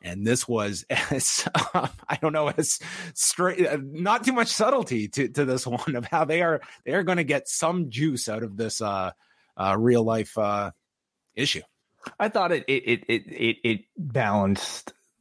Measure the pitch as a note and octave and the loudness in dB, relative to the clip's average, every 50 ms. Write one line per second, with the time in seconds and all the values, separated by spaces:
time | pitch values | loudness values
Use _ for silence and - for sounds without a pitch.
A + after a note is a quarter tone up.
0 | - F2 F2 G2 G2+ A2+ B2 A#2+ - - A#2 A2 G#2 G#2 G2 F2 - - C3 - | -12 -10 -6 -2 2 2 2 2 0 0 -2 -2 -2 -2 -4 -6 -6 -4 -2 -2
1 | - - C#3+ C3 - - - - - - - D#3 - - - F3 C3 - - - | -2 -2 -2 0 0 0 0 0 -2 0 0 0 0 0 0 -2 -2 -2 -6 -12
2 | - - D3 - E3 D#3 D#3 D#3 D3+ D3 - - D#3 - - - - - - - | -8 -6 -4 -2 0 0 0 0 0 0 0 0 0 0 -2 -4 -6 -10 -12 -12
3 | F3 E3+ - - - - - - F3+ F#3 E3+ F3+ F3 - D3+ D3 C3+ C#3 D3+ D#3+ | -12 -10 -4 0 0 0 2 2 0 0 2 2 2 2 2 -2 -4 -8 -6 -2
4 | F3 G#3 A#3 A#3+ A#3 C4 B3+ A#3+ A3+ - - - A3 A#3+ C#4 B3+ E3+ - B2+ A2 | 0 2 2 2 2 2 2 2 2 0 2 2 2 4 4 2 0 0 -2 -2
5 | G#2+ G#2 - C#3 C3 A2+ - D3 C#3+ C3 B2+ B2 - B2 A#2+ A#2 - D#3+ C3 A#2+ | -2 -2 -2 -2 -2 0 0 0 0 0 0 -2 -2 -4 -4 -4 -4 -4 -4 -4
6 | A#2 - E3+ D#3 D#3+ C#3 D#3+ E3+ F3 E3 D#3 C#3 - - - - _ B2 D#3 G3 | -4 -2 0 0 2 2 2 2 2 2 2 0 -4 -10 -20 -10 _ -2 0 0
7 | F3 F#3 F3+ F3 D3+ C3 C#3+ C3+ - - - - E3 D#3+ F3 F3+ D#3+ B2+ G#2+ B2 | 2 2 2 2 2 2 0 0 0 -4 -2 0 0 0 0 0 -2 -2 -2 0
8 | D#3 D#3+ C3 A#2 - A2+ G#2+ A2 A#2 G#2 G2 G#2 A2+ G#2+ - - A2 G2+ G2+ F#2+ | 0 0 0 0 -2 -4 -4 -4 -6 -6 -4 -4 -4 -4 -4 -4 -2 -2 -2 -2
9 | F#2 F2+ - _ _ _ _ _ _ _ _ - F#2+ G2 G2 G#2+ A2+ B2 A#2+ A#2 | -2 -4 -6 _ _ _ _ _ _ _ _ -2 0 2 2 4 6 6 6 6
10 | A2 A2+ A2+ A2 G#2 - - A2+ G#2+ G#2 G#2 G2+ G2+ G2 - _ _ _ _ _ | 4 4 2 0 -2 -2 -2 0 0 2 2 0 -2 -4 -8 _ _ _ _ _
11 | _ _ _ _ _ _ _ A2 C#3+ - - - - _ _ _ _ _ _ _ | _ _ _ _ _ _ _ -2 -2 -2 -2 -4 -8 _ _ _ _ _ _ _
12 | - - - - G#3 A3 G#3+ G#3 F#3 F3 E3+ C3 - - C3+ B2 - A2+ A#2+ A2+ | -16 -14 -4 -2 -2 0 2 0 2 2 2 0 2 0 0 0 2 0 0 0
13 | - - A#2 A2 - - - - A2+ A2+ A#2 - - A2+ A2+ G2 - _ _ A3 | 0 0 -2 -2 -2 -6 -4 0 0 0 0 2 0 0 0 0 -4 _ _ -10
14 | D#3 C3+ A2 C3+ A2+ G2+ G#2 G#2 G2 G2 G2 - - - - - - - - _ | -8 -2 0 0 2 2 2 2 4 2 2 0 -2 -6 -10 -10 -14 -16 -20 _
15 | _ _ _ _ | _ _ _ _